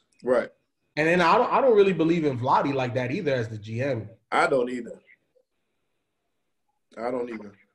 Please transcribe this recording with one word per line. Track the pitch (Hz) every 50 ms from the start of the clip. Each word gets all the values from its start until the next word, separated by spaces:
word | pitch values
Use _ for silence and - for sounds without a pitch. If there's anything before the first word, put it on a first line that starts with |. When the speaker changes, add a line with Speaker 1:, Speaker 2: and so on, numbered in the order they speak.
| _ _ _ _
Speaker 1:
Right. | - 120 127 117 110 - _ _ _ _ _ _ _ _ _
Speaker 2:
And | 151 156 160
then | 175 180
I | 175 165 190
don't, | 226 247 -
I | 165 214
don't | 269 262 226
really | 202 196 196
believe | 185 160 160 160 170 175 156
in | 147 131 117
Vlade | 123 131 160 - - 143 135
like | 131 127 123 117
that | 127 123 123
either | 139 202 175 143 135
as | 123 113 113
the | 113 104
G | 98 113 110 117
M. | 131 143 127 110 98 98 - _ _ _
Speaker 1:
I | - 135 165
don't | 170 143 131 123 123
either. | 127 123 113 113 - - _ _ _ _ _ _ _ _ _ _ _ _ _ _ _ _ _ _ _ _ _ _ _ _ _ _ _ _ _ _ _ _ _ _ _ _ _ _ - 107
I | 113 123
don't | 131 123 120 123
either. | 113 110 104 101 98 _ _ _